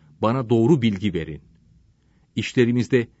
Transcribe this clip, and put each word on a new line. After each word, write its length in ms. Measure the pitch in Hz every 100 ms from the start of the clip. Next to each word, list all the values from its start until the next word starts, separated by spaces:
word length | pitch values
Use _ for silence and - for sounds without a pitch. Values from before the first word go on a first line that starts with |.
| _ -
bana 280 | 110 131 113
doğru 320 | 117 113 160
bilgi 320 | 113 95 101
verin. 280 | 85 80 73 _ _ _ _ _ _ _ _ _ -
İşlerimizde, 720 | 104 - 120 120 113 127 113 _